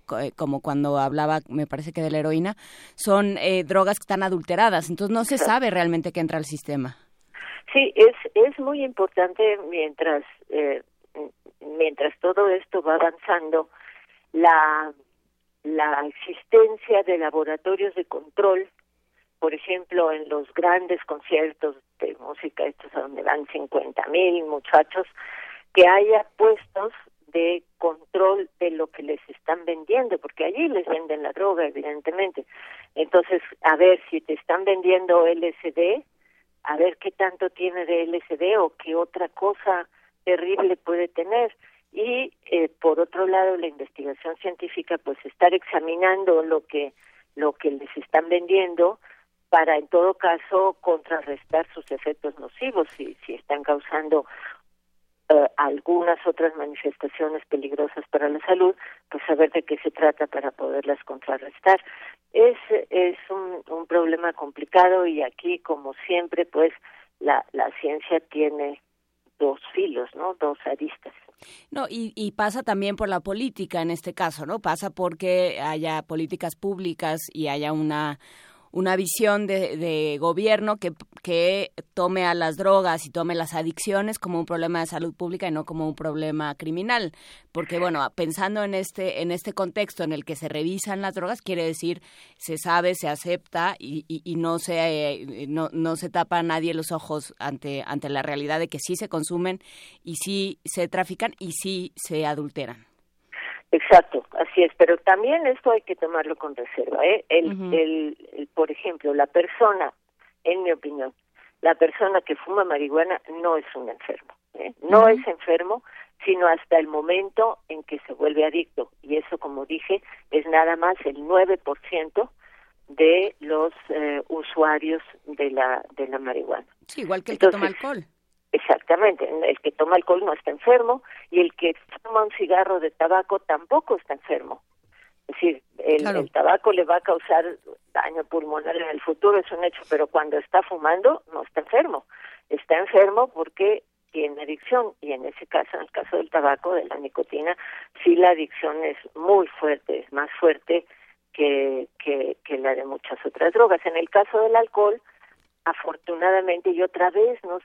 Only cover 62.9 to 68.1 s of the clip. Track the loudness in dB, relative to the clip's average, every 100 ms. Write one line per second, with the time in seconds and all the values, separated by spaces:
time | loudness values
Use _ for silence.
62.9 | 0 0 -2 -10 -10 -8 -12 -10 -12 -2
63.9 | 0 2 0 -4 -6 -12 -12 2 6 6
64.9 | 6 2 -2 -4 -6 -6 -6 -6 -8 -8
65.9 | -14 -4 -4 -2 -4 -2 2 0 0 -18
66.9 | -20 _ _ 0 0 0 -4 -4 -4 -6
67.9 | -6 -2